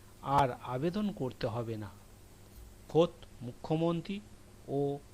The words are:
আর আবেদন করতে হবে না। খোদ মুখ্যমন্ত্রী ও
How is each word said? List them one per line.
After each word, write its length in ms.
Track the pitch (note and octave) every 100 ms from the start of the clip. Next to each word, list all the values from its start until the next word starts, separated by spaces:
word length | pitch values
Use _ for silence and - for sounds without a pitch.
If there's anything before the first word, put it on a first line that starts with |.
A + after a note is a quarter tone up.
| - - C#3 C#3
আর 100 | C#3 - -
আবেদন 320 | B2+ D#3+ F#3+ G#3 -
করতে 260 | C3 B2 B2
হবে 280 | A2+ A2+ A2
না। 120 | G#2 - - - - - - - - - -
খোদ 220 | D3+ E3+ - - -
মুখ্যমন্ত্রী 760 | A#2+ - - D#3+ E3+ E3+ D#3+ G3+ - - - - - C3+
ও 20 | C#3+ C#3+ -